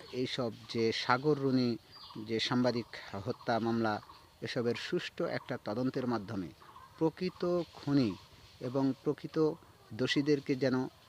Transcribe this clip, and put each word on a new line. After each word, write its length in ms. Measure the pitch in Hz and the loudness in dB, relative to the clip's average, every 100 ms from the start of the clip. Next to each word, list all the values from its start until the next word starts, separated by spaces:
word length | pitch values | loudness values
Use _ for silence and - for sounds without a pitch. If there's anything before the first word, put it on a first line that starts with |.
| - | -4
এইসব 400 | 123 127 - 117 117 110 | -4 -2 -2 -4 -6 -4
যে 180 | 117 113 | 2 2
সাগর 460 | - - 127 151 143 | 2 2 4 4 2
রুনি 380 | 135 131 120 113 - - - - 110 | 4 4 4 0 -6 -20 -14 -10 -2
যে 120 | 113 | 0
সাংবাদিক 460 | - 123 123 120 - - - 98 | 2 2 2 2 -4 -12 -10 -8
হত্যা 340 | 107 - - 113 | -6 -6 0 0
মামলা, 420 | 113 117 110 104 - - - - | 2 2 0 -2 -6 -20 -20 -10
এসবের 340 | 120 135 117 | -6 -2 -2
সুষ্ঠু 500 | 113 - 175 - - | -2 -2 -4 -4 -6
একটা 320 | 165 123 - 120 | -4 -4 -6 -8
তদন্তের 420 | - 110 131 135 123 | -4 -2 0 0 -2
মাধ্যমে 400 | 117 98 98 80 - - - - - | -2 -4 -6 -6 -10 -20 -20 -12 0
প্রকৃত 640 | 160 - 180 - 180 175 160 | 0 0 -6 -2 0 0 -2
খুনি 420 | - 143 143 110 85 - - - - | -6 2 4 4 0 -12 -20 -20 -10
এবং 340 | 127 135 135 127 | -4 0 0 0
প্রকৃত 500 | 156 139 156 160 156 165 - - - | -2 -4 -4 0 0 0 -12 -20 -10
দোষীদেরকে 640 | 110 127 151 143 143 139 | -4 0 2 4 4 2
যেন 320 | 131 135 127 131 - | 2 2 2 0 -8